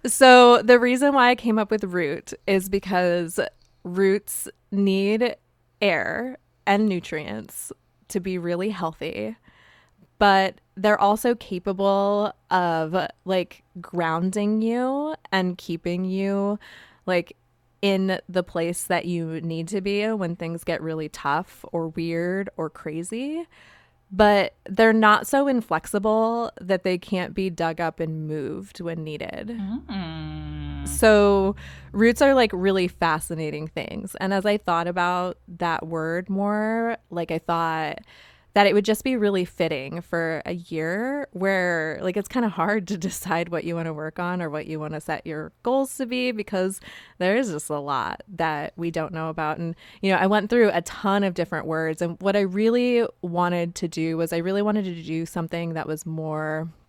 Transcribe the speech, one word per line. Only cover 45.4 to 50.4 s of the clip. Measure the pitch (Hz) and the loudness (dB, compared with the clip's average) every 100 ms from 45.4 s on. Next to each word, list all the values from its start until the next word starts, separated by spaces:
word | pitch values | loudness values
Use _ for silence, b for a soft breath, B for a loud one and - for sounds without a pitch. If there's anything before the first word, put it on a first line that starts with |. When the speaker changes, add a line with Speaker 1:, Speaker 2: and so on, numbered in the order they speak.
| 160 _ | -10 _
Speaker 1:
goals | 240 269 269 - | -2 0 -2 -6
to | 247 | -6
be | 254 254 | -2 -2
because | 220 202 190 185 190 B B B B | -4 -4 -2 -2 -4 B B B B
there | 180 220 | 0 2
is | 247 | 0
just | 156 - | -6 -6
a | 147 | -6
lot | 143 135 85 - - | -2 -2 -2 -6 -12
that | 180 165 151 151 | -4 -2 -2 -6
we | - 170 | -6 -6
don't | 165 156 | -4 -6
know | 170 160 | -6 -6
about. | 160 151 156 | -4 -4 -4
And, | 165 170 B B | -6 -10 B B
you | 190 | 0
know, | 185 | 2
I | 190 | 4
went | 214 | 2